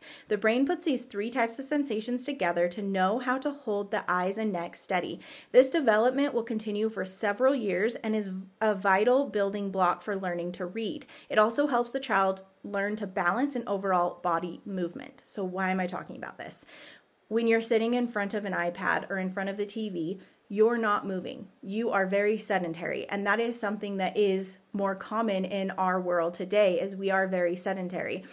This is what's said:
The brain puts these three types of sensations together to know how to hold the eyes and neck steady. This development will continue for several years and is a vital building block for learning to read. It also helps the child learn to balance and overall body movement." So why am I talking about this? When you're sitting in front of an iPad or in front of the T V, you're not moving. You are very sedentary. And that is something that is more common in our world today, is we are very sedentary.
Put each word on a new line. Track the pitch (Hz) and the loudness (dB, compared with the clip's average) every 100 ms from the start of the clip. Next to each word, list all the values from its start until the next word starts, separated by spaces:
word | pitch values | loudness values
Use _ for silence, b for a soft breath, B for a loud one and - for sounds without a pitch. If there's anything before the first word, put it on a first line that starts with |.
| B B B | B B B
The | 208 | 2
brain | 220 240 277 | 4 4 4
puts | 349 339 | 2 0
these | 247 | 0
three | - 202 220 | -2 -4 -2
types | 254 233 233 | 0 0 -2
of | 269 | 0
sensations | 294 277 220 220 247 | 0 0 -2 -2 -4
together | - 277 175 170 175 | -4 0 0 2 2
to | 180 | 0
know | 202 190 185 233 | -2 2 2 2
how | 254 262 | 0 -2
to | 294 | -2
hold | 285 - 202 202 | -4 -2 -2 -2
the | 208 - | -4 0
eyes | 180 185 202 | 0 0 0
and | 220 | -2
neck | 180 175 - | -2 -4 -6
steady. | - 185 156 180 B B B | -2 -2 -2 -6 B B B
This | 247 269 | 8 8
development | 339 254 214 240 262 285 | 6 4 6 4 2 0
will | 240 | 0
continue | 226 220 214 208 220 | -2 -4 -4 -2 -2
for | 220 | -2
several | 190 - 208 208 262 | -4 -2 0 2 2
years | 277 214 180 214 233 | 2 0 0 0 0
and | 220 220 | -2 -2
is | 196 185 - - | -2 -6 -10 -2
a | 220 | 0
vital | 196 196 190 226 254 277 | 2 4 4 6 4 2
building | 208 202 208 202 | 0 -2 -2 -4
block | 190 180 - | 2 2 2
for | - 190 | -2 -4
learning | 190 175 175 | -2 -4 -4
to | 180 180 | -6 -6
read. | 214 214 156 - B B | -4 -4 -6 -10 B B
It | 214 | 4
also | 214 233 294 | 4 4 2
helps | 240 240 | 2 0
the | 269 | -4
child | 269 196 190 185 - _ | 0 2 2 0 -8 _
learn | 202 202 202 214 | -8 -4 -2 -2
to | 196 | -4
balance | 185 175 208 277 | -2 0 2 0
and | 254 226 | -2 -4
overall | 202 196 180 175 - | -2 2 2 2 0
body | 180 170 180 180 208 | -2 0 -2 -8 -8
movement." | 190 170 - - - - | -4 -4 -6 -14 -16 -12
So | - | -6
why | 185 180 185 | -6 -2 0
am | 185 | 0
I | 180 | -2
talking | 175 - - | -4 -10 -12
about | - - | -12 -12
this? | - - - B B B B _ - | -10 -8 -10 B B B B _ -4
When | 220 226 | 0 4
you're | 226 | 2
sitting | 226 226 226 247 | 4 2 4 2
in | 240 | 0
front | 214 196 | -2 -2
of | 214 202 | -4 -4
an | |
iPad | 175 175 180 180 165 - | -2 -2 -2 0 0 -2
or | 190 | -4
in | 185 | -4
front | 190 190 | -4 -4
of | 196 | -4
the | 202 | -4
T | 226 214 | -4 -6
V, | 180 160 190 B B - | -4 -6 -6 B B -4
you're | 202 220 240 | 4 4 4
not | 220 208 196 | 2 0 -2
moving. | 190 - - 196 _ | -6 -6 -10 -14 _
You | 190 208 233 | -8 -4 0
are | 196 185 | 2 2
very | 196 208 214 | 2 2 2
sedentary. | - 190 175 165 175 131 - | 0 0 0 -4 -6 -6 -4
And | 208 202 | -2 0
that | 214 | 0
is | 233 233 | 0 -2
something | 208 208 208 196 | -4 -4 -4 -2
that | 185 208 | 0 2
is | 202 190 190 - _ | 2 2 -2 -8 _
more | 202 196 | -2 -2
common | 190 - 214 226 190 185 | -2 -4 -2 0 0 -2
in | 196 196 | -2 -2
our | 190 185 185 | 0 0 2
world | 180 175 165 175 | 2 2 2 -2
today, | 185 208 202 175 | 0 4 4 4
is | 196 196 | 0 -2
we | 196 | 0
are | 190 190 | 2 2
very | 185 175 180 | 2 0 0
sedentary. | 196 190 180 180 - 147 - | -2 -4 -4 -4 -4 -6 -10